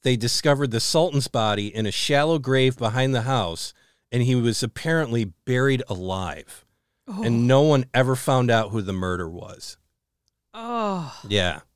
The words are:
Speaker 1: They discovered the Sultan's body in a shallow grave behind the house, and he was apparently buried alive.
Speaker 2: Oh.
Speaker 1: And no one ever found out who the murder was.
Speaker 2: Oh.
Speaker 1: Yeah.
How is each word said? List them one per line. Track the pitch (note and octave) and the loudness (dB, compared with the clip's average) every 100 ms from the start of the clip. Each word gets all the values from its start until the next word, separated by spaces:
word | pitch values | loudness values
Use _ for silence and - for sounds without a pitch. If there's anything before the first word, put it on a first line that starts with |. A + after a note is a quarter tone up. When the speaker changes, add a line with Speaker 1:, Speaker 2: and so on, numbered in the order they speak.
Speaker 1:
They | C3 B2 | 0 0
discovered | A#2 - D3+ C#3 C#3+ | 0 0 2 2 2
the | D3+ | 0
Sultan's | - E3 F3 C#3+ B2+ | 0 2 2 0 -2
body | A#2+ A2 G#2 G#2 | 0 0 0 -2
in | G#2 G#2+ | -4 -4
a | |
shallow | - - C#3+ D3+ D#3+ | -2 0 2 2 0
grave | C3 C3 C3 B2+ | 2 2 2 2
behind | A#2 A#2+ C3+ B2+ | -2 0 0 0
the | |
house, | A#2 C3 F2+ E2 - _ _ _ _ | 0 -2 -2 -6 -10 _ _ _ _
and | B2 | 0
he | B2 B2+ | 2 2
was | A#2+ A2 | 2 0
apparently | A#2+ - D#3+ E3 C#3+ A#2 G#2 - - | -4 -6 0 0 0 -2 -2 -6 -2
buried | B2+ C3+ C3 - | 2 2 0 -2
alive. | F#2 F#2 F#2+ F2+ D2 - - _ _ _ _ - | -6 -4 -4 -6 -8 -16 -20 _ _ _ _ -14
Speaker 2:
Oh. | G3 | -6
Speaker 1:
And | D#3+ A#2 A#2+ | -2 2 4
no | C3+ | 6
one | D3+ C#3+ B2 | 6 4 2
ever | B2+ B2+ B2+ | 0 2 0
found | - C3 B2 | 0 2 4
out | A2+ G#2+ | 2 0
who | G#2+ | -4
the | F#2+ | -4
murder | F#2+ F#2 F2+ E2+ | -4 -2 -4 -6
was. | F2 F#2+ - - - _ _ _ _ _ _ _ | -10 -16 -16 -18 -18 _ _ _ _ _ _ _
Speaker 2:
Oh. | A3+ A3+ A#3+ G#3 F#3+ D3 - G2+ | -14 -8 -4 -2 -4 -6 -12 -2
Speaker 1:
Yeah. | G2+ F2+ D2 _ | 0 0 -2 _